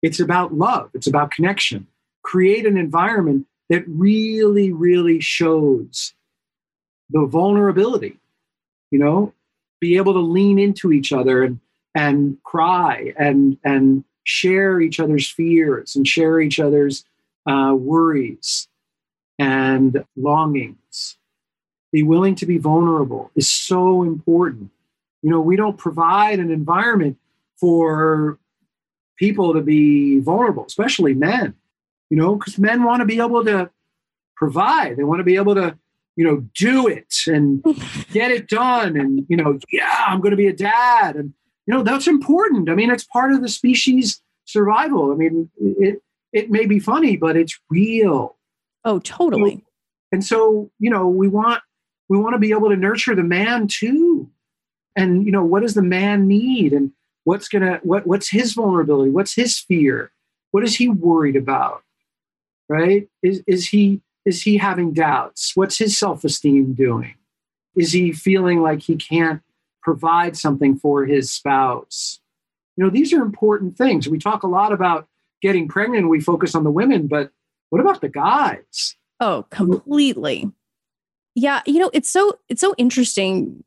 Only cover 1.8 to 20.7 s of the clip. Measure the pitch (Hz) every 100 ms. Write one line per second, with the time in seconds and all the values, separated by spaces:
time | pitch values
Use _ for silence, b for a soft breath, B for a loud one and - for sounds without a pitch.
1.8 | 95 _ _ _ - 185 185 214 220 190
2.8 | 165 165 190 220 165 139 139 _ _ 170
3.8 | 175 156 190 214 220 220 214 202 196 165
4.8 | 175 180 170 165 - - 165 160 147 127
5.8 | 98 - - _ _ _ _ _ _ _
6.8 | _ _ _ 151 139 160 190 202 202 180
7.8 | 220 247 104 - _ _ _ _ _ _
8.8 | _ 139 143 170 208 _ _ _ _ _
9.8 | 170 180 196 190 170 175 202 196 202 202
10.8 | 185 151 135 135 131 127 131 123 _ _
11.8 | _ - 147 143 143 139 - 165 165 180
12.8 | 165 120 - - 147 139 139 139 139 139
13.8 | 135 135 - _ - - 185 190 196 180
14.8 | 165 156 156 147 139 - 165 165 151 127
15.8 | - 139 135 - 160 165 151 143 147 147
16.8 | 143 139 _ _ _ _ - 139 135 135
17.8 | 131 160 165 147 120 - - - - _
18.8 | _ _ _ _ _ - 139 131 131 135
19.8 | 135 131 - - 139 147 156 139 113